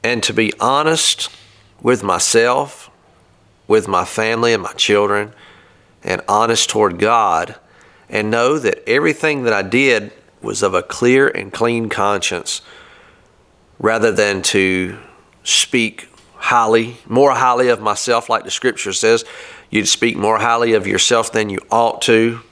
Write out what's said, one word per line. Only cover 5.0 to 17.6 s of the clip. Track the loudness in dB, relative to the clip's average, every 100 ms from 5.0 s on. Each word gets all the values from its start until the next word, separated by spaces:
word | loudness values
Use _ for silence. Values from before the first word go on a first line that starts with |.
| 2 0 -4 -12 -20 -20 _ _ _ _ -6
and | -6 0
honest | 0 2 0 -2
toward | 0 0 2
God, | 2 2 2 0 -4 -12 _ _ _ _ _
and | -4 -2
know | 0 2 2
that | -2 -2 -2
everything | 0 0 0 -2 -2
that | 0
I | -2
did | 0 2 2 2 -2 -18 _ _
was | -8 -2
of | 0
a | 0
clear | -4 -2 2 4 2
and | -2 -10
clean | -4 -2 -2 -4
conscience, | -2 0 0 -4 -6 -8 -12 -12 -20 -20 -20 -20 _ _ _ _ _ _ _
rather | -2 2 0
than | 2 0 0
to | 0 0 2 0 -4 -10 -20 _ _ _
speak | -2 -2 0 -2 -2 -6 -20 -20 _ -10
highly, | -2 0 4 2 0 -10 -2
more | 2 4 4
highly | 2 2